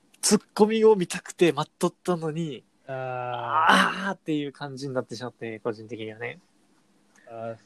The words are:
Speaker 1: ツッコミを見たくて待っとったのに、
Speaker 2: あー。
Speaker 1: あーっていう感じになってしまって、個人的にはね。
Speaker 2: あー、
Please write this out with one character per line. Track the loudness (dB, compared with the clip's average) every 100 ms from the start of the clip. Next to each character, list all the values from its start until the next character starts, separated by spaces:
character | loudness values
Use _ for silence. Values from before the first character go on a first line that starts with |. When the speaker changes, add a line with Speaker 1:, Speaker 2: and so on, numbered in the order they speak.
| _ _
Speaker 1:
ツ | 2 2
ッ | 2
コ | 2 4
ミ | 6 6
を | 6
見 | 2
た | -6
く | -6
て | 2 4
待 | 2 -4
っ | -2
と | -4
っ |
た | -2 -4 -2
の | -4
に、 | -4 -6 -8 -16 _ -12
Speaker 2:
あ |
ー。 |
Speaker 1:
あ | -8 -6 -6 -6 -6 -2 2 4 6 4 0 -6
ー |
っ | -6
て | -4
い | -4 -4
う |
感 | -8 -10 -8
じ | -6
に |
な | -4
っ |
て | -6
し | -8
ま | -12
っ |
て、 | -10 -12 -8
個 | -8
人 | -8 -10
的 | -12
に | -12
は | -10
ね。 | -12 -12 _ _ _ _ _ _ _ _ -18
Speaker 2:
あ |
ー、 | -12 -12 -12